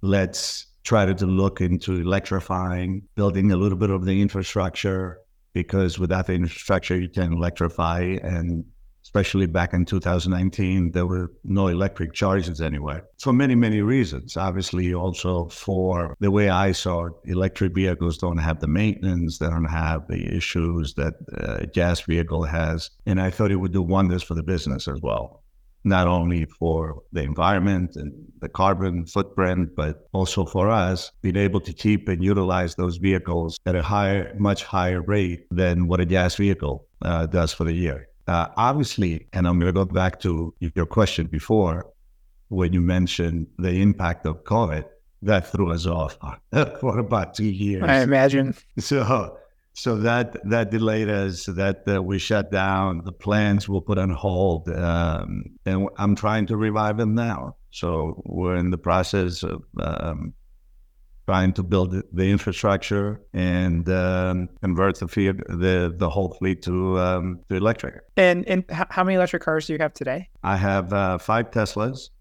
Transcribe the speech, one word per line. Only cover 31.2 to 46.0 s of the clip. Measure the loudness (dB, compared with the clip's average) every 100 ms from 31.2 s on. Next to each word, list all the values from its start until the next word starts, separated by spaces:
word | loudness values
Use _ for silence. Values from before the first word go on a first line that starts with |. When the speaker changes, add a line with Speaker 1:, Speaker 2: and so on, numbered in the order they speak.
Speaker 1:
being | -2 2
able | 2 0
to | -4
keep | -2 2 2 2
and | 0
utilize | 2 2 2 0 -2 -2
those | -2 0
vehicles | 2 2 0 -2 -2 -4 -2
at | -2
a |
higher, | 0 0 2 0 -4 0
much | 0 0
higher | -2 -2 0 -2
rate | 0 0 0 -2 -6
than | 0 2 4 2
what | 2
a | 2
gas | 2 2 2
vehicle, | 2 2 -2 -6 _ _
uh, | -2 0 2
does | 2 0
for | 0
the | -2
year. | 0 0 -2 -10 _ -2
Uh, | 0 0 2
obviously, | 2 2 -2 0 0 0 -4
and | 0 2
I'm | 4
gonna | 2
go | 2 0
back | 2 0 0
to | -2 -2 -4 -6
your | -6 -2 -2
question | 2 0 0 -2
before, | -4 0 2 2 0 -6 _ _ _ _ _ _
when | -2 2
you | 2
mentioned | 4 4 2 0 -2 -2 -6 -4
the | -2 4
impact | 4 4 0 -2 -4
of | -6
covid, | -2 0 0 -2 -6 _ _ _
that | 2 2 2
threw | 0 0
us | 0 -2
off | -2